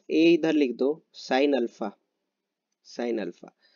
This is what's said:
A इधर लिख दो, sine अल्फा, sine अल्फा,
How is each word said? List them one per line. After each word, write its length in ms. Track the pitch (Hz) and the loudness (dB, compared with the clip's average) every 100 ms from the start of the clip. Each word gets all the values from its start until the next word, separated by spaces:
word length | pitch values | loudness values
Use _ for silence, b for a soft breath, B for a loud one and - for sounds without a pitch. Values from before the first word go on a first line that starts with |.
| - | -4
A 100 | 156 165 | 2 4
इधर 240 | 170 160 | 4 2
लिख 220 | 151 131 117 | 2 0 0
दो, 120 | 131 160 _ - | -2 -2 _ -20
sine 400 | - 131 143 131 | -4 0 2 0
अल्फा, 340 | 117 - 107 - _ _ _ _ _ _ _ _ - | -2 -6 -12 -12 _ _ _ _ _ _ _ _ -18
sine 340 | - 120 113 | -8 -6 -6
अल्फा, 300 | 90 - - _ _ | -8 -12 -20 _ _